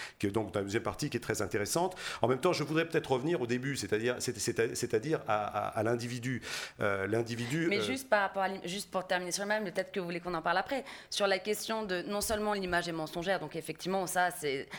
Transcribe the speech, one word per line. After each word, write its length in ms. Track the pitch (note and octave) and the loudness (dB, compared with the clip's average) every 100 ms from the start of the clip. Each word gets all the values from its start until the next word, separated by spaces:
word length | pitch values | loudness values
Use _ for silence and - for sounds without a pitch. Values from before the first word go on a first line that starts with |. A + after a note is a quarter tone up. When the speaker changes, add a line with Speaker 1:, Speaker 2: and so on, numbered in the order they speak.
| - - | -12 -2
Speaker 1:
qui 80 | G2+ | 0
est 40 | |
donc 240 | G#2+ G#2 | 0 0
la 60 | G#2 | -2
deuxième 220 | G2 G#2+ | 0 0
partie, 260 | G2+ - D3 | 0 -2 -2
qui 80 | A#2 | -2
est 40 | |
très 200 | - G#2+ | -2 -2
intéressante. 560 | G2 G#2+ G2+ E3+ F#3 - - - | 0 0 0 2 0 -2 -8 0
En 80 | A2+ | 2
même 120 | C3 | 4
temps, 120 | F3+ | 4
je 120 | D3+ | 2
voudrais 220 | C#3+ D#3 E3 | 2 2 2
peut-être 260 | D#3 - | 0 2
revenir 280 | B2+ D3 F3 | 2 2 0
au 60 | A#2 | 2
début, 240 | B2 C#3 C3 | 0 0 -4
c'est-à-dire, 400 | G2+ G#2+ A#2+ B2 | 0 2 2 0
c'est, 180 | - G#2 | -2 -2
c'est, 380 | A#2 A2+ A2+ | 0 2 2
c'est-à-dire 460 | - A#2+ A2 C#3 D#3 C3 | 0 2 2 2 0 2
à, 400 | G#2+ G#2 G#2 G2+ | 0 0 -2 0
à, 0 | |
à 140 | G#2+ | 0
l'individu. 580 | G#2+ A#2+ A#2+ A#2+ B2+ A#2+ - - - - | 2 2 -2 -4 -4 -4 -4 -6 -8 -2
Euh, 260 | G#2+ G2 G2 | 0 2 2
l'individu, 640 | A2+ A#2 A#2 A#2+ D#3 D#3 | 0 0 -4 -2 0 2
Speaker 2:
Mais 100 | - | 2
Speaker 1:
euh, 40 | |
Speaker 2:
juste 240 | - C4 - | 0 -2 2
par 140 | G#3 | 2
rapport 200 | G3 G3 | 2 0
à 60 | F#3+ | -2
l'im-, 120 | G3 | -2
juste 260 | F3 G3 - | -6 -6 -4
pour 160 | F#3+ F3+ | -4 0
terminer 240 | F3+ F3+ | 0 0
sur 140 | E3 | -2
le 40 | G3+ | 0
même, 140 | G#3+ | 0
mais 80 | F#3+ | 0
peut-être 220 | F3+ F#3 | -2 -2
que 80 | G3+ | -4
vous 60 | F3 | -4
voulez 120 | E3+ | -4
qu'on 160 | F3+ | -2
en 80 | E3 | 0
parle 160 | E3+ F3+ | 2 2
après, 260 | F#3+ C4+ - - - | 2 -2 -4 -12 -8
sur 200 | - G3+ | 2 4
la 100 | F#3+ | 4
question 460 | G#3 G#3 - A3 | 2 -2 -2 -2
de 180 | G#3+ F3+ | 0 -2
non 180 | F#3 G#3 | 0 0
seulement 320 | G#3 G#3+ G#3+ | 0 0 2
l'image 360 | G3+ F3+ F3 F3 | 0 0 0 0
est 40 | |
mensongère, 460 | E3 D3+ F3 E3+ F3+ | -2 -4 -2 0 0
donc 160 | D3+ | -2
effectivement, 540 | E3 D3+ - F3+ F#3+ F3 | -6 -8 -6 -2 0 2
ça, 240 | F3+ F3+ | 2 2
c'est, 360 | F3 D3 C3+ - | 2 -2 -2 -4